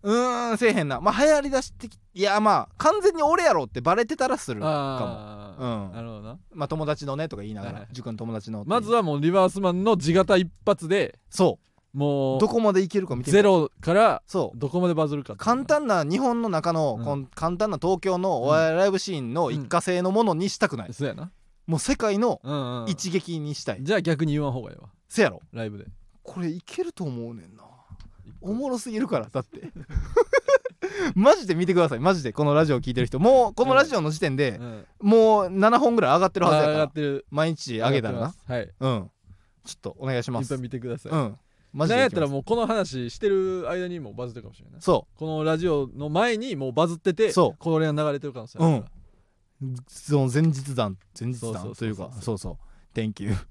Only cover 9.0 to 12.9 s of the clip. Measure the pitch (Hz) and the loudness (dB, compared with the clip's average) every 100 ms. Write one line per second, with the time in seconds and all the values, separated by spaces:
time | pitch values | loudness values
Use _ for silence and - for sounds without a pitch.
9 | 175 143 156 190 185 185 185 180 208 202 | 2 0 2 4 4 2 -2 2 2 2
10 | 143 180 185 190 180 - - 196 160 196 | 2 2 4 2 2 -2 -2 0 0 -2
11 | 147 - _ - 180 - _ _ _ 139 | -2 -6 _ 2 2 2 _ _ _ -4
12 | 143 143 135 135 208 233 214 185 185 | 0 0 0 2 2 4 4 2 2